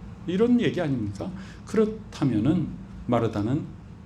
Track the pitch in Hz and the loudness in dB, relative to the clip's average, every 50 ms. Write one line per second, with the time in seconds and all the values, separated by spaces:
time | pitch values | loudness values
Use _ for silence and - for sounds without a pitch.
0 | - - - - - 165 175 185 233 240 247 240 208 135 - 180 170 147 135 120 | -14 -14 -14 -10 -6 -2 2 4 4 6 6 4 4 2 2 2 0 0 0 0
1 | 104 104 101 - - 190 - - - - - - - - - 113 220 214 220 - | -2 -4 -4 -6 -6 -8 -8 -8 -12 -12 -14 -16 -10 0 2 2 2 2 0 -6
2 | - - - - 147 131 110 104 107 143 180 170 143 - - - - - - - | -12 -12 -2 0 2 4 4 4 4 4 4 2 0 -2 -4 -10 -12 -12 -12 -8
3 | - - 120 113 113 107 104 104 101 113 139 160 180 - - - - - - - | 0 2 2 4 4 2 0 0 0 2 0 0 -2 -4 -10 -14 -16 -16 -16 -16
4 | - | -12